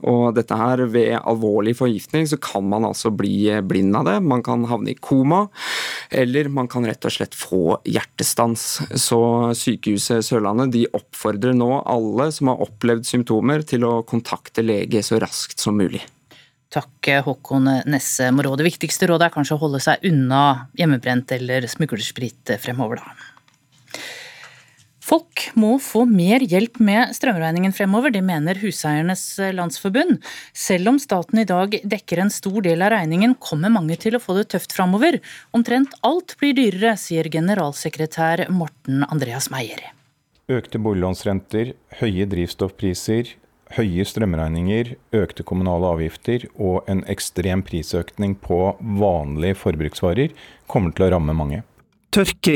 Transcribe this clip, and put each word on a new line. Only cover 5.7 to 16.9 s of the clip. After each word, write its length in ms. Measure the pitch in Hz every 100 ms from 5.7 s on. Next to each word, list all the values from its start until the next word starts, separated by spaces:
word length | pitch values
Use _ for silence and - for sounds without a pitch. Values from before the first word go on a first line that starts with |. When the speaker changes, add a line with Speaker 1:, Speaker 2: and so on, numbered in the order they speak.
| - - - -
Speaker 1:
eller 360 | - 123 139 143
man 200 | 139 123
kan 160 | 123
rett 200 | 117 -
og 60 | -
slett 240 | - 104
få 480 | - - 92 82 -
hjertestans. 1040 | - 110 - - 113 - 117 113 - - 147
Så 560 | 131 - 117 117 117 120
Sykehuset 720 | 117 - 101 107 101 - 117
Sørlandet, 480 | 107 120 101 110 135
de 160 | 117 120
oppfordrer 600 | - - - 107 104 123 127
nå 260 | 120 139
alle 460 | - 117 110 107 156
som 160 | 151 135
har 120 | 113
opplevd 460 | - - 117 117
symptomer, 600 | 120 123 120 110 117 151 151
til 140 | 123
å 260 | 120 117 -
kontakte 560 | 117 - - - -
lege 380 | 113 104 92 110
så 160 | - 113
raskt 400 | - - - -
som 180 | 110 104
mulig. 260 | 90 - - _ _ - _ _ -
Speaker 2:
Takk, 560 | 147 -